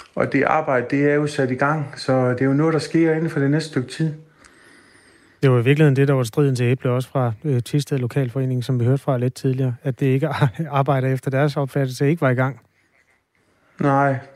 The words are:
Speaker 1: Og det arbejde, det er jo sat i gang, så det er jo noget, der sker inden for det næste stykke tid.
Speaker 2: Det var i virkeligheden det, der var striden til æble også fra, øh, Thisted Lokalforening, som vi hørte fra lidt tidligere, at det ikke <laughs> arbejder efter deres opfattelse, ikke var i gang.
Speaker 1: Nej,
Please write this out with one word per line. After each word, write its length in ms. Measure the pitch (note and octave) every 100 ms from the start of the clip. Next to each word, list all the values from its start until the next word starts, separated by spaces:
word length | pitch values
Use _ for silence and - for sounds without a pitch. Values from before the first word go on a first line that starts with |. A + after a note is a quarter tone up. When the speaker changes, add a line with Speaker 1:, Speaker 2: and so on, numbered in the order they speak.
| - -
Speaker 1:
Og 180 | B2+
det 100 | C#3
arbejde, 420 | B2+ D3+ D#3 B2+ A#2+
det 200 | C#3 C#3+
er 40 | D3
jo 120 | D3
sat 240 | D3 C3
i 40 | B2+
gang, 380 | C#3+ D#3 C3+ -
så 340 | - C3 B2+
det 120 | A#2+
er 40 | C3+
jo 80 |
noget, 200 | C3+ D#3+
der 60 | D#3
sker 340 | D3+ E3 E3
inden 160 | D#3 D#3+
for 100 | D3
det 120 | C#3
næste 180 | D#3 D3+
stykke 200 | C3+ B2
tid. 240 | - D#3+ D3 - _ - _ - - - _ _ _ _ _
Speaker 2:
Det 80 | C3+
var 80 | B2
i 40 |
virkeligheden 320 | A#2 D3 D3+ C3+
det, 120 | C#3
der 60 |
var 100 | C3+
striden 320 | A#2+ - C#3 B2+
til 100 | A#2+
æble 240 | B2+ C3
også 200 | B2 B2+
fra, 240 | C#3 A#2+ G#2+
øh, 180 | D3+ B2
Thisted 360 | - D3 - C#3
Lokalforening, 640 | B2 C#3+ B2+ C3+ C3 B2+
som 160 | A#2 B2+
vi 60 | A#2+
hørte 180 | C#3
fra 140 | - B2+
lidt 160 | B2+
tidligere, 420 | - C3+ C3 B2+ A#2+
at 160 | C#3 B2+
det 60 | C#3
ikke 240 | C3 D3 B2 B2+
<laughs> 160 | - D#3+
arbejder 380 | C#3 C#3 C3+ C3
efter 240 | C3 C#3
deres 260 | C3 D3 C#3+
opfattelse, 520 | C3+ C#3+ C3 B2 C#3+
ikke 120 | E3+
var 80 | C3+
i 60 | B2
gang. 240 | C3 A2+ _ _ _ _ _ _ _ _ _ _ _ -
Speaker 1:
Nej, 360 | C#3+ C#3 C#3 B2+ -